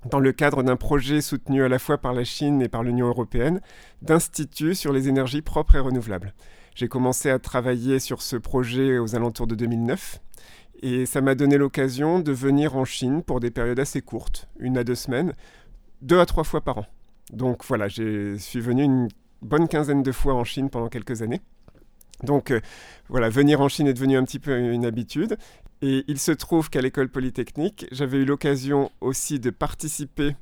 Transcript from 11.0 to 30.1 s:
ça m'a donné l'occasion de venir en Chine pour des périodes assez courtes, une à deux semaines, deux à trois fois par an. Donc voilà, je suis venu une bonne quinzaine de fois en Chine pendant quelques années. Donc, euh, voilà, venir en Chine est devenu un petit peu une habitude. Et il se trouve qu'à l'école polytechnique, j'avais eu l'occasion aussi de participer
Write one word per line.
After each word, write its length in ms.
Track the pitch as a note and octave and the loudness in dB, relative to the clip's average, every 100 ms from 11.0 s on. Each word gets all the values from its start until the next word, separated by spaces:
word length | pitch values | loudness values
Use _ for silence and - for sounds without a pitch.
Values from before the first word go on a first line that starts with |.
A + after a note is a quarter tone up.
| B2+ | -2
ça 140 | C#3+ | 0
m'a 120 | C3+ | 2
donné 240 | C3+ C#3+ C#3+ | 4 6 6
l'occasion 600 | C#3 C#3 C3+ B2 D3+ F3+ | 4 2 -2 0 0 2
de 120 | D#3 | 0
venir 440 | C3+ C3+ C#3 D3+ C3+ | 0 2 4 2 0
en 100 | C3 | -4
Chine 380 | - B2+ D3 | -2 -2 -2
pour 160 | E3+ B2+ | -2 -2
des 100 | A#2+ | -2
périodes 300 | A#2 A#2+ B2 | -2 -2 0
assez 240 | C#3+ D3 | -2 -4
courtes, 440 | - A2+ - - - - | -6 -8 -4 -6 -6 -10
une 180 | B2 B2+ | -2 -2
à 60 | |
deux 100 | A#2+ | 0
semaines, 400 | B2 - B2+ F3 - - - - - - - | -2 -2 -2 -2 -4 -16 -20 -20 -20 -20 -18
deux 160 | C3 F3 | 4 6
à 80 | F3 | 6
trois 160 | - | 4
fois 180 | D#3 D#3 | 0 -2
par 160 | D3 A#2+ | -2 -6
an. 80 | G2+ - - - - | -8 -14 -20 -20 -16
Donc 320 | A2+ B2+ A#2+ - | -4 -2 -2 -2
voilà, 220 | B2 G2+ | -2 -2
je 480 | F#2+ A2+ G#2 G2+ G2+ | -2 -4 -2 -4 -6
suis 220 | F#2+ B2 | -8 -6
venu 240 | A#2 B2 | 0 2
une 240 | C#3+ C3 A#2+ - _ _ | 4 4 0 -6 _ _
bonne 260 | A2+ D3 E3 | -2 2 2
quinzaine 360 | D#3+ D3 C#3+ | 2 2 2
de 80 | C3+ | 0
fois 240 | B2+ - C3 | 2 2 2
en 80 | |
Chine 260 | A#2 - C3+ | -2 -4 -4
pendant 180 | B2+ A#2 | -4 -6
quelques 360 | A#2+ - A#2 | -8 -8 -6
années. 180 | A2+ D#3 - - - - - _ - - | -4 -6 -8 -20 -20 -20 -20 _ -20 -14
Donc, 300 | A#2 C#3+ - | 0 0 2
euh, 100 | A#2+ - - - - - | -2 -2 -18 -20 -20 -4
voilà, 180 | B2+ A2+ | 0 2
venir 320 | A2+ C#3+ D3 | 4 6 6
en 100 | C#3 | 4
Chine 180 | - C#3+ | 2 0
est 80 | B2 | 2
devenu 220 | C3+ C3+ | 2 2
un 60 | |
petit 140 | C3 C#3 | 2 -4
peu 180 | D3 B2+ | -4 -2
une 300 | B2 A#2+ A#2+ | 0 0 -2
habitude. 520 | A2+ G#2+ C#3+ F3+ G#3 - - - - | -2 -6 -4 -2 -4 -10 -20 -20 -6
Et 240 | C#3 C3+ C3 | 0 0 -2
il 120 | C#3+ | -4
se 120 | - | 0
trouve 380 | D3+ - E3 D#3 | -2 2 0 0
qu'à 120 | D3 | -2
l'école 280 | C3 C#3 C3+ | -2 0 -2
polytechnique, 800 | - B2+ A#2+ A#2+ - E3 - - | -2 -4 -4 -8 -4 -4 -4 -14
j'avais 260 | B2+ C#3+ C3+ | -6 -2 2
eu 80 | C3+ | 2
l'occasion 680 | C#3+ D3+ C#3 C3 C#3+ C#3 - | 0 0 -2 0 0 0 -2
aussi 380 | A#2 C3 - D3 | -4 -4 -4 -2
de 100 | A#2+ | -4
participer 880 | - D3 - D#3 - D3 | -2 -6 -6 -8 -8 -10